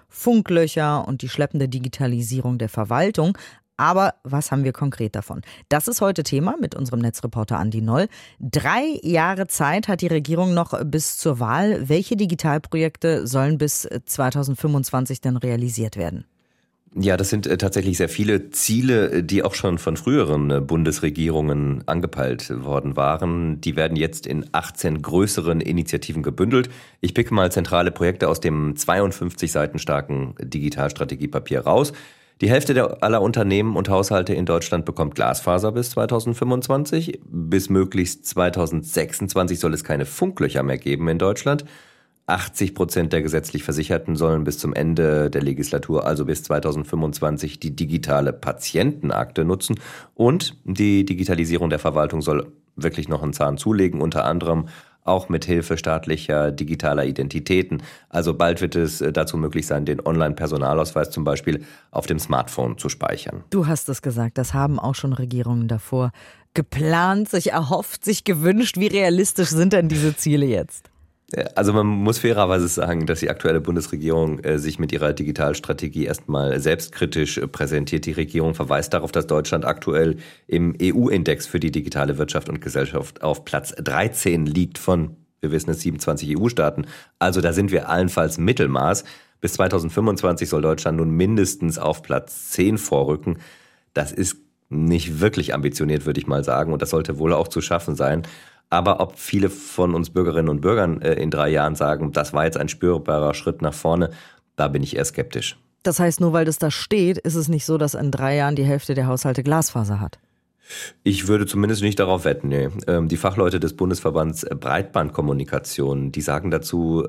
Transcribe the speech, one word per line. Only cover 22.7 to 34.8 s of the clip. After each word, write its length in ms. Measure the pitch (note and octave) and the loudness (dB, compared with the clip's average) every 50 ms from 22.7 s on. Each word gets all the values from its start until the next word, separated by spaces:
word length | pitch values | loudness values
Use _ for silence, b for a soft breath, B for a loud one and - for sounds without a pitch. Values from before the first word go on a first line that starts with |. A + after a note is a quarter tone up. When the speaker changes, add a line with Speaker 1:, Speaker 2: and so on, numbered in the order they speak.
| C#2+ C#2 C#2 C#2+ C#2 | -2 -2 -2 -2 -2
Speaker 2:
waren. 640 | C2+ C#2 C#2 D#2 D#2+ F#2 E2+ E2+ E2+ E2+ D#2+ D#2 D2+ | 0 2 2 2 0 0 -2 -2 0 -2 -2 -4 -2
Die 140 | - - C2+ | -4 -2 0
werden 220 | D2+ D#2 D#2+ E2 D#2 | 0 0 0 0 0
jetzt 300 | D#2+ D#2 D#2+ - - - | -2 -2 -4 -6 -8 -6
in 180 | D2 D2+ C#2+ - | -6 -6 -6 -4
achtzehn 500 | - E2 - - - - - E2+ D#2 D#2 | -4 -4 -4 -4 -6 -4 -2 -2 -2 -2
größeren 580 | D2 D2+ D#2 F2+ G2+ G2+ - - D#2+ E2+ E2 E2 | -2 0 2 2 2 2 2 0 0 0 0 0
Initiativen 600 | - - E2+ F2 D#2+ - - D2 - - D#2 D#2 | 0 0 -2 -2 -2 -2 -4 -4 -4 -4 -6 -4
gebündelt. 480 | D2+ - - - - A#2 B2+ B2+ B2 B2 B B B B B B | -4 -4 -2 0 2 4 4 4 2 2 B B B B B B
Ich 140 | - F#2 - | -4 -2 0
picke 180 | - A#2 - A#2 | 0 0 2 4
mal 180 | G#2 F#2 F2 | 4 4 4
zentrale 380 | - G2 E2+ - F2+ E2+ F2 F2+ | 2 0 0 2 2 2 2 2
Projekte 400 | - - F2 F2 F2+ - F2+ E2 | 0 2 0 0 2 2 0 0
aus 120 | E2 E2 | 0 0
dem 340 | - D#2+ D#2 D2+ D2+ D2 C#2+ | 0 0 0 0 0 -2 -2
zweiundfünfzig 760 | - - - F2 G2 G2+ F#2+ F2+ - F2 F2 - - - E2 | -2 -2 0 2 2 2 0 0 -2 -6 -6 -4 -4 -4 -2
Seiten 280 | - D2+ D2+ D2 - D#2 | 0 0 -2 -2 -2 -6
starken 560 | - - D2 C#2+ C#2 - C#2+ C2+ C2+ B1+ - - | -2 -2 -2 -2 -2 -4 -4 -4 -4 -6 -8 -10
Digitalstrategiepapier 1200 | - C2 C2 D2 C#2+ D2 - - C#2+ C#2+ - - D#2 C2+ C#2 C2+ D2 C#2+ - C#2+ - - D2 C2 | -10 -8 -6 -4 -4 -4 -2 -2 -2 -4 -2 -4 -6 -6 -6 -6 -6 -6 -4 -6 -4 -2 -4 -2
raus. 320 | - C#2+ F2 A#2 D3 D3 D3 B B B B B B B B - | 2 4 4 4 4 2 -2 B B B B B B B B 0
Die 80 | - G#2+ | 2 4
Hälfte 240 | B2 C#3+ - - C3+ | 4 4 4 4 4
der, 260 | B2+ A2+ - - - | 4 2 2 0 0
aller 220 | - G#2+ A2 A2 F#2+ | 0 2 4 4 4
Unternehmen 520 | A2+ A2+ A#2+ G#2 G2 F#2+ G2+ G#2+ A2+ G#2 | 2 2 2 2 4 4 4 2 2 0
und 140 | - F#2+ - | 0 0 2
Haushalte 460 | G2 F#2 G2+ - G#2+ F#2+ F#2 F#2+ F#2+ | 2 2 4 4 2 2 2 2 0
in 100 | - F2+ | 0 2
Deutschland 400 | E2+ E2+ E2+ E2 - F2+ E2+ | 2 2 0 0 0 -2 -2